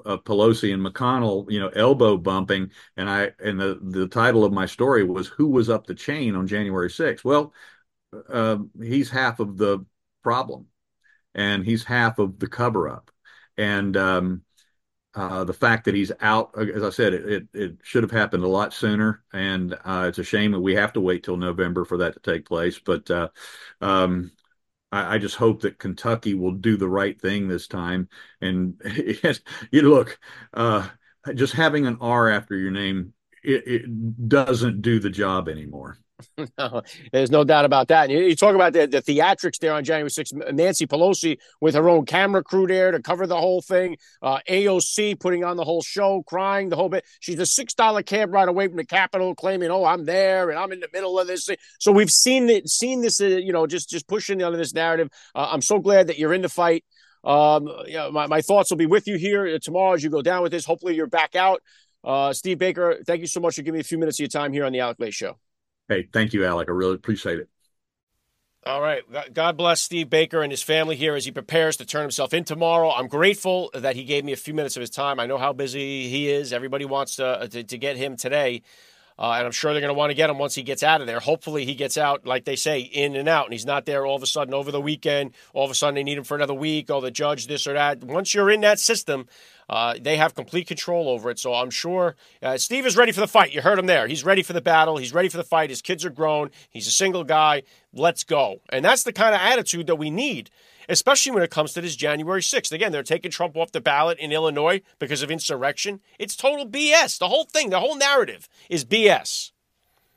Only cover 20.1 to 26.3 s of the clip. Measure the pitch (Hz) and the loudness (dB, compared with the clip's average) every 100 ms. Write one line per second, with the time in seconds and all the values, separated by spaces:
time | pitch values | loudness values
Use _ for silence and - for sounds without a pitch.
20.1 | 85 87 107 104 98 95 101 107 113 92 | -4 -2 0 2 2 2 2 0 0 0
21.1 | 90 - 90 90 87 90 90 85 90 85 | -2 -4 -4 -4 -2 -2 -2 -2 -2 -2
22.1 | - - 82 - 85 90 - - 85 - | -4 -4 -6 -4 -4 -2 -4 -4 -4 -2
23.1 | 87 82 - - - - - 95 95 92 | -4 -4 -10 -20 -20 -20 -6 0 2 2
24.1 | 90 87 _ _ _ _ _ _ 101 90 | 0 -6 _ _ _ _ _ _ -6 -2
25.1 | 107 104 - 117 95 101 - 101 90 117 | -2 -4 0 2 2 -4 -6 -10 -6 -4
26.1 | 113 107 | -2 -2